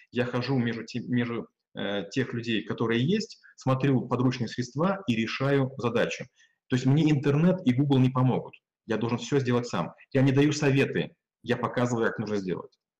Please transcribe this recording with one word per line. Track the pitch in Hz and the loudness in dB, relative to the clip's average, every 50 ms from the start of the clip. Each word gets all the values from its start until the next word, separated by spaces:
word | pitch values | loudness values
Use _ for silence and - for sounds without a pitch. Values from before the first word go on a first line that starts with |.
| - _ | -18 _
Я | - 120 120 | -4 -4 -2
хожу | 120 - 123 120 131 139 131 | -2 -2 -4 -2 0 0 0
между | 117 117 110 113 110 | 0 0 -2 -4 -8
те-, | - - 123 | -10 -10 -10
между, | 107 - 127 123 120 117 117 113 - - _ _ _ _ - 101 | -6 -2 -2 0 0 -2 -4 -6 -8 -10 _ _ _ _ -10 -8
э, | 101 101 101 101 95 - | -6 -4 -4 -4 -6 -6
тех | - 135 120 - - | -4 -4 -4 -4 -4
людей, | 120 110 117 113 101 - | -6 -4 -4 -4 -4 -4
которые | - 113 - 120 110 113 117 127 | -4 -4 -4 -2 0 0 0 2
есть, | 151 196 220 202 - - - _ - - - | 2 0 0 -2 -6 -12 -20 _ -20 -18 -6
смотрю | - 131 131 127 131 139 135 123 95 - | -2 0 0 2 2 2 2 2 0 0
подручные | 127 120 127 131 123 - 113 104 | -2 0 0 0 0 -2 -4 -6
средства | - - 120 - - 135 160 190 196 190 - | -6 -6 -8 -6 -4 -2 -2 -2 -2 -2 -4
и | - 117 110 | -4 -2 -2
решаю | 113 110 - - 131 139 143 139 135 127 - - | -2 -4 -4 -2 0 2 2 2 2 0 -4 -4
задачу. | 110 120 113 117 92 82 - - - - _ _ _ _ _ _ _ - | -4 -2 0 0 0 0 -2 -6 -12 -14 _ _ _ _ _ _ _ -2
То | 131 127 | -2 0
есть | 131 131 | 2 4
мне | 139 156 160 156 | 4 4 4 4
интернет | 156 135 123 143 139 147 165 185 175 180 - 123 | 4 2 2 2 2 4 4 4 2 2 2 0
и | 127 | 2
Google | 123 147 143 139 131 | 2 2 4 4 4
не | 131 127 | 4 4
помогут. | 127 127 127 127 113 85 - - - - _ _ _ _ _ - | 4 2 2 2 2 0 -2 -6 -12 -20 _ _ _ _ _ -4
Я | 110 104 | -4 -2
должен | 113 117 117 113 | -2 -2 -2 -4
все | - - 147 143 | -2 0 0 0
сделать | 127 120 123 120 120 - | 2 2 0 0 -2 -2
сам. | - 98 82 - - - - _ | -4 -4 -4 -4 -6 -14 -10 _
Я | - 135 131 | 0 2 4
не | 139 | 4
даю | 127 135 143 147 | 4 4 4 4
советы, | 147 - 160 139 135 139 123 - - 95 80 - - _ _ _ _ _ - | 2 2 2 2 4 4 2 2 0 -2 -4 -4 -8 _ _ _ _ _ -4
я | 110 120 120 | -4 -2 -2
показываю, | - - - 127 123 120 123 113 113 101 | -2 -2 -2 0 0 0 0 0 0 0
как | - - | -2 -2
нужно | 110 104 107 101 | -4 -4 -4 -4
сделать. | 95 90 85 85 - - _ _ _ _ _ _ | -2 -4 -6 -6 -8 -12 _ _ _ _ _ _